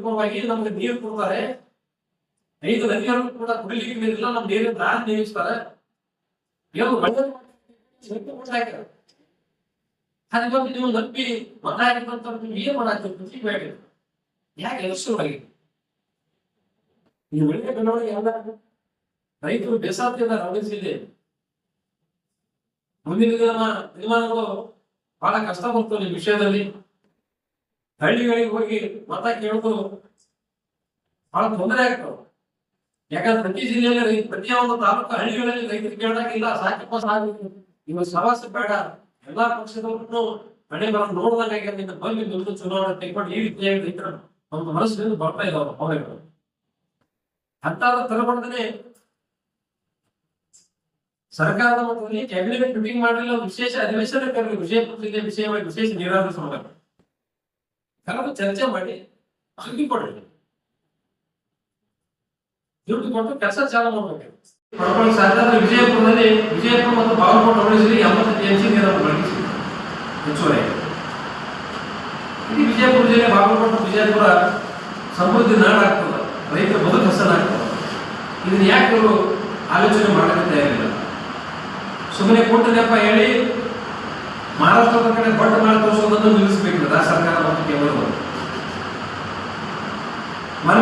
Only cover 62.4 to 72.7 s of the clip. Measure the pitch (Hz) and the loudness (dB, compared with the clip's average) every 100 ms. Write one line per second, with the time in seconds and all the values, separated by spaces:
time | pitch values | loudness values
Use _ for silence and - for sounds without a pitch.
62.4 | _ _ _ _ - 226 - 220 226 277 | _ _ _ _ -6 -4 -4 -4 -4 -2
63.4 | - 294 269 - 233 214 190 156 - - | -4 -2 0 0 0 -2 -6 -10 -14 -20
64.4 | _ _ _ - - - 220 214 196 214 | _ _ _ -4 2 4 6 6 6 6
65.4 | 233 226 196 240 240 226 220 226 220 214 | 6 6 6 6 6 6 6 8 8 6
66.4 | - - 233 240 240 233 226 - 202 220 | 4 0 4 4 4 4 4 4 6 8
67.4 | 220 214 208 220 214 226 196 196 220 208 | 8 6 6 6 8 6 6 4 2 2
68.4 | 196 196 220 214 190 175 151 151 180 - | 2 4 4 4 4 4 2 0 0 -2
69.4 | - - - - - - - - 147 151 | -4 -6 -8 -8 -10 -10 -10 -8 -4 -2
70.4 | 160 120 110 - - - - - - - | 2 2 0 -2 -6 -6 -8 -8 -8 -10
71.4 | - - - - - - - - - - | -10 -10 -10 -10 -10 -10 -10 -10 -10 -10
72.4 | - 226 233 | -4 2 2